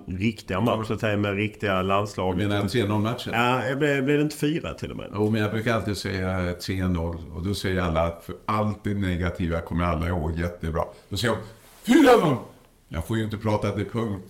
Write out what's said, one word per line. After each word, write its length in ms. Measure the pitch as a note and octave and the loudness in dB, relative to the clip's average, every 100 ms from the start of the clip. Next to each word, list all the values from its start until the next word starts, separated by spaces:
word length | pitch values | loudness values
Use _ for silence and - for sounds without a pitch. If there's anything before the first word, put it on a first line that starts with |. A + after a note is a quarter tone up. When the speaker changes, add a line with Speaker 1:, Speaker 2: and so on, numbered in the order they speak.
| - | -6
Speaker 1:
riktiga 540 | F#2 A2 - - F#2 | -2 -2 -2 -4 0
match, 260 | A#2 G#2+ A2 | 2 0 -2
så 80 | |
att 60 | G#2+ | -2
säga, 160 | A2 G2+ | 0 0
med 180 | G2+ | 0
riktiga 480 | G2 G#2+ - G#2+ F#2+ | 0 -2 -2 0 0
landslag? 560 | F#2 G2 G#2 - F#2 F#2 | 2 2 0 -2 -2 0
Speaker 2:
Du 100 | G#2 | 0
menar 200 | G2+ G2+ | 0 0
tre 180 | B2 G2+ | 0 0
noll-matchen? 460 | G#2+ G#2+ G#2+ - | 0 0 -4 -4
Speaker 1:
Ja, 340 | A2+ A#2+ B2+ G#2+ | 0 2 2 0
jag 100 | C3+ | 0
blev, 260 | D3 C#3 | 0 2
blev 120 | C3 D3 | 2 2
det 60 | |
inte 140 | D3+ - | 2 0
fyra 380 | D3 D#3+ - | -2 -2 -4
till 160 | - C#2+ | -8 -10
och 60 | A1+ | -10
med? 140 | - | -8
Speaker 2:
Jo, 160 | G2 G#2+ | 0 2
men 120 | A2 | 2
jag 80 | G#2 | 0
brukar 240 | A2 A2+ | 0 0
alltid 220 | A2+ F#2+ G2+ | 0 -2 -4
säga 580 | G2+ F#2+ F#2+ F#2 F2+ | -4 -2 -2 -2 -2
tre 340 | F2 - F#2+ F#2 | -4 -4 -2 0
noll, 300 | F2 E2 E2 D#2 | 0 -2 -6 -10
och 80 | D#2+ | -6
då 120 | F2 | -4
säger 260 | F#2+ G2 F#2 | -2 -2 0
alla, 360 | F2+ D#2+ E2+ E2+ | 0 0 0 -2
för 120 | - F2+ - | -12 -10 -4
allt 380 | G#2+ G#2+ G2+ | 0 0 -2
det 100 | G#2 | -4
negativa 640 | G2+ F#2+ F2 F2 - E2+ E2 | -2 -2 0 -2 -2 -2 -2
kommer 240 | - D#2+ | -2 -2
alla 240 | F2 D#2+ F2 | 0 0 0
ihåg 300 | F2+ D2+ E2 | -2 -2 -2
jättebra. 460 | F2 - D#2+ D#2+ - - - | -4 -6 -4 -4 -4 -8 -10
Då 80 | G2+ | -2
säger 180 | A#2 | -2
de, 60 | A2 - - - - - | -2 -6 -18 -20 -6 4
fyra 360 | C#4+ C4+ A3+ E3+ | 8 10 8 6
noll! 80 | A#2+ - - - _ - | 2 -4 -18 -20 _ -8
Jag 180 | D#2+ - | -6 -2
får 120 | A2+ | 0
ju 60 | |
inte 140 | A2 G#2+ | -2 -2
prata 320 | G#2+ G#2+ G#2 | 0 0 0
till 160 | G2+ F#2+ | -2 -2
punkt. 360 | A#2 A2+ G2 | -2 -4 -4